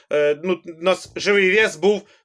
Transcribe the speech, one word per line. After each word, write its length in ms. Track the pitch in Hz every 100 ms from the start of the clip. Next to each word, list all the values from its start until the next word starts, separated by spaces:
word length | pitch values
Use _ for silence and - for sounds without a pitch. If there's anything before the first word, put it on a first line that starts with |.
| -
е, 240 | 147 147 147
ну, 160 | 185 170 170 160
у 40 |
нас 280 | 180 180 - 156
живий 380 | 175 202 185
вес 220 | 208 214 151
був 260 | 190 202 - _